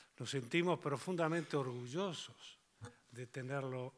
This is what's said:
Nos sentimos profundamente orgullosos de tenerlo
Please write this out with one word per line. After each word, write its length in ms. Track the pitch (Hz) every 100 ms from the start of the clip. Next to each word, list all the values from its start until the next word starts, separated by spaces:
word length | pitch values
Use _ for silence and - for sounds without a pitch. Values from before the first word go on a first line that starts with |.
| - -
Nos 140 | 120
sentimos 480 | 139 117 160 175 165
profundamente 800 | 147 135 180 180 160 165 156 151
orgullosos 1040 | 131 123 123 147 196 156 - - - - _ - 110 - _
de 160 | 117 123
tenerlo 720 | 143 127 139 135 127 127